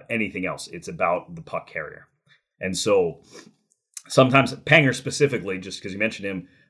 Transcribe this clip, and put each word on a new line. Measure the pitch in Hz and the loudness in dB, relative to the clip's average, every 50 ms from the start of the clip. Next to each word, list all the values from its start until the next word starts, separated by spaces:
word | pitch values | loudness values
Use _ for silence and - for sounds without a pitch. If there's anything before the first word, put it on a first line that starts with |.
| - - | -8 -4
anything | 117 113 110 95 - 95 90 | -2 -2 -2 -2 -4 -4 -4
else. | 87 73 69 - - | -4 -6 -6 -10 -14
It's | - 85 82 - | -14 -14 -12 -10
about | 87 78 92 85 87 87 - - 87 | -4 0 0 2 2 0 -2 -6 -16
the | 82 | -16
puck | 80 - - 82 - - | -12 -8 -8 -8 -8 -8
carrier. | - 82 76 76 - - - _ _ _ _ _ _ _ _ _ _ - | -10 -10 -10 -10 -12 -18 -20 _ _ _ _ _ _ _ _ _ _ -8
And | - 95 95 90 | -6 -4 -4 -2
so | - 110 101 98 90 85 78 - _ - - - - - _ _ _ _ _ _ _ _ - - - - | 2 4 4 4 4 2 -2 -8 _ -20 -20 -20 -20 -20 _ _ _ _ _ _ _ _ -20 -18 -10 -2
sometimes | - - 131 131 131 139 131 - 135 | 4 4 6 6 6 4 4 4 0
Panger | - - - 151 165 147 131 120 | -6 0 4 6 6 6 4 2
specifically, | - - - - - 143 123 123 107 87 98 95 92 | 0 -4 -6 0 2 2 2 2 0 -4 -4 -6 -6
just | 92 98 - - | -8 -10 -12 -12
'cause | - 101 | -10 -10
you | 92 98 | -6 -2
mentioned | 107 113 110 - 98 98 | -2 -2 -4 -4 -8 -6
him, | 95 92 87 - _ _ _ _ | -6 -8 -10 -12 _ _ _ _